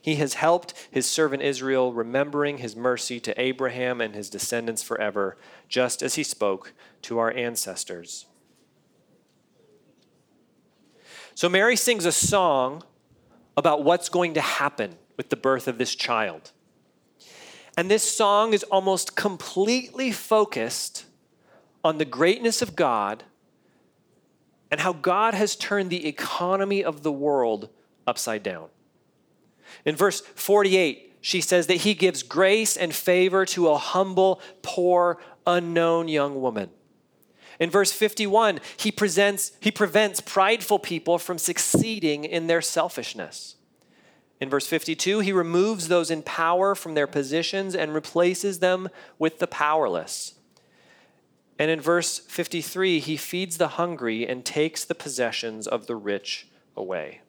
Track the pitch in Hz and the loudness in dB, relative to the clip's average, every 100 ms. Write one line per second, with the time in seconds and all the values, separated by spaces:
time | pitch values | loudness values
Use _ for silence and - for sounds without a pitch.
0 | - 147 143 - 160 175 175 - - 131 | -2 -2 -2 0 2 2 -2 -18 -6 -4
1 | 127 - 151 139 139 127 131 131 127 117 | -2 0 0 0 -2 -4 -2 0 0 -2
2 | 113 131 143 143 147 143 123 107 123 120 | -2 -2 -2 -2 -2 -4 -10 -4 -2 -2
3 | - 120 113 - 127 131 131 123 123 123 | -4 -8 -6 -2 -2 -2 -4 -2 -4 -2
4 | 113 104 98 98 - 120 117 113 - 113 | -6 -6 -12 -8 -6 -4 -4 -6 -6 -4
5 | 104 101 98 - - - _ 123 123 - | -2 -2 -4 -6 -20 -20 _ 0 0 -2
6 | 135 160 147 - 104 95 - _ - _ | -4 -4 -6 -2 -2 -2 -8 _ -20 _
7 | - 117 113 120 120 117 - 87 - 90 | -6 -2 -2 -2 -4 -6 -8 -8 -10 -12
8 | 85 - - _ _ _ _ _ _ _ | -12 -18 -18 _ _ _ _ _ _ _
9 | _ _ _ _ _ _ 427 415 _ _ | _ _ _ _ _ _ _ _ _ _
10 | _ _ _ _ _ _ _ _ _ _ | _ _ _ _ _ _ _ _ _ _
11 | - - - - 175 185 220 247 - 226 | -20 -20 -20 -2 2 4 4 4 2 2
12 | 170 151 - 202 180 135 127 151 - _ | 2 2 2 4 4 2 0 -4 -18 _
13 | _ _ _ _ _ - 165 147 143 175 | _ _ _ _ _ 0 2 2 4 2
14 | - 180 175 156 - - 143 - 104 85 | 0 0 0 0 -2 -2 -2 -2 -8 -8
15 | _ - - - 131 131 135 117 123 - | _ -12 -4 -2 0 0 -2 -4 -4 -4
16 | - 113 104 80 - _ _ _ _ _ | -2 0 -2 -6 -18 _ _ _ _ _
17 | _ _ - - - - - - 180 214 | _ _ -20 -20 -20 -20 -8 -4 2 2
18 | - - 208 202 226 208 - 190 190 185 | 2 2 4 4 4 2 2 2 4 0
19 | - - 208 180 - 185 202 254 254 - | -2 -2 -2 -4 -6 0 2 2 -2 -4
20 | 262 202 - 220 208 - 113 - - - | -4 -4 2 4 4 0 -4 -4 -8 -12
21 | - _ _ _ _ _ _ _ 160 156 | -18 _ _ _ _ _ _ _ -2 0
22 | 151 120 170 233 233 220 233 165 151 117 | -4 2 2 4 0 0 -4 0 2 2
23 | 101 110 - _ _ _ _ _ _ _ | -2 -6 -12 _ _ _ _ _ _ _
24 | _ _ _ _ _ _ _ 151 185 165 | _ _ _ _ _ _ _ -2 -2 -2
25 | 160 185 220 202 208 - - 202 185 180 | 0 2 2 2 -2 -2 -4 -2 -2 -4
26 | 151 143 - - 175 196 196 202 185 151 | -4 -6 -6 -4 0 0 0 0 -2 -2
27 | 151 139 147 143 117 107 110 _ _ _ | -4 -2 0 2 2 0 -6 _ _ _
28 | - 120 - 110 98 87 80 _ _ _ | -4 -4 -4 -4 -6 -10 -14 _ _ _
29 | _ _ _ _ _ _ - - - 156 | _ _ _ _ _ _ -20 -6 -4 2
30 | 196 180 - - - 208 196 185 165 - | 0 0 -10 -10 2 4 6 4 4 -2
31 | - _ - 185 - 180 160 180 208 196 | -16 _ -2 -2 4 2 4 2 2 4
32 | 185 151 - 151 190 214 214 - 175 156 | 2 2 -4 2 4 4 2 -2 -2 -2
33 | - 180 185 190 185 185 170 147 - 185 | 2 4 4 2 0 2 4 4 0 0
34 | 190 185 190 185 - - - - 180 180 | 0 4 4 2 -6 -14 -8 0 4 4
35 | 175 170 - - - 175 170 170 165 165 | 4 0 -10 -4 0 2 2 2 2 2
36 | 165 151 143 139 127 107 92 _ _ _ | 2 0 0 0 -2 -2 -8 _ _ _
37 | _ _ _ _ - - 170 190 190 - | _ _ _ _ -20 -4 2 4 2 2
38 | 214 208 208 208 220 160 - - 220 - | -2 0 2 4 4 0 -8 -4 -4 0
39 | 202 165 202 202 - _ 214 208 208 175 | 0 4 4 2 -6 _ -2 0 2 4
40 | 214 185 - 196 190 226 185 202 - 165 | 2 0 -2 2 4 2 0 -2 0 -6
41 | 165 170 - 175 - 170 - - 220 214 | 0 0 0 -4 -4 -2 2 2 2 0
42 | 160 147 156 170 165 170 160 165 170 147 | -2 -2 -2 -4 2 0 2 0 -2 -4
43 | 113 110 80 - - - _ _ _ _ | -10 -10 -12 -12 -18 -20 _ _ _ _
44 | _ _ _ _ 135 139 - 165 - 156 | _ _ _ _ -2 -2 0 -2 -2 -4
45 | 185 208 196 190 170 175 208 214 165 175 | 0 0 2 0 2 2 2 0 2 2
46 | 160 160 147 - 165 180 196 196 170 156 | 2 -4 -6 -2 2 4 2 0 -2 -2
47 | 139 147 135 156 160 196 190 180 156 156 | 0 -2 -2 -2 -2 -4 -4 -4 -2 -4
48 | 151 170 175 185 202 175 185 185 185 - | -2 2 4 2 -4 0 0 0 -4 -12
49 | - _ 160 156 175 - 147 156 127 85 | -20 _ -2 0 -4 0 2 2 2 -2
50 | 80 - - _ _ _ _ _ _ _ | -6 -10 -10 _ _ _ _ _ _ _
51 | _ _ _ _ _ - 151 160 147 170 | _ _ _ _ _ -2 0 0 2 2
52 | 165 - - - 170 175 147 180 190 165 | 0 -6 -10 -8 -4 -6 -6 -2 0 0
53 | 139 151 - 180 185 165 160 - 175 160 | -2 -6 -6 -6 -6 -2 -2 -2 -4 -2
54 | 120 110 117 127 123 151 156 - - 170 | -4 -2 -4 -6 -4 -2 -2 -2 -8 -8
55 | 147 127 120 - 117 110 104 117 - 117 | -8 -2 -2 -2 -8 -8 -6 -6 -6 -6
56 | 101 101 - - - _ _ - 95 90 | -4 -4 -4 -12 -12 _ _ -12 -6 -6
57 | 76 - | -8 -14